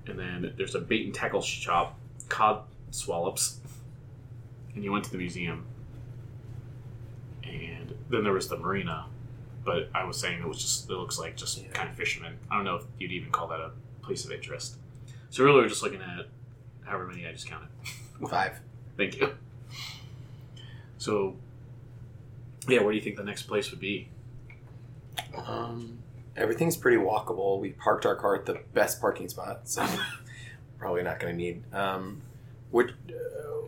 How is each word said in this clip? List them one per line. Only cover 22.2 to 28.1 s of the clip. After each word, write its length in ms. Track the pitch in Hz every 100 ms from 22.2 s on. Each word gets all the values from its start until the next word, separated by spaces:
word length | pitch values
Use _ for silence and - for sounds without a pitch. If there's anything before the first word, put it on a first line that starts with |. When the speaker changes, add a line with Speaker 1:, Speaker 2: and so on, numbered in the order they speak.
| - - - - -
Speaker 1:
yeah, 140 | 120
where 100 | 104
do 60 | 107
you 40 |
think 120 | 107 101
the 60 |
next 200 | 101 95
place 280 | - 107 -
would 80 | 82
be? 300 | 95 98 - - - - - - - - - - - - - -
Speaker 2:
Um, 640 | 117 113 117 117 117 117 - - - -
everything's 400 | - 113 165 165
pretty 200 | 127 117
walkable. 640 | 98 107 - 92 98 98
We 120 | 98
parked 340 | - 107 104
our 100 | 107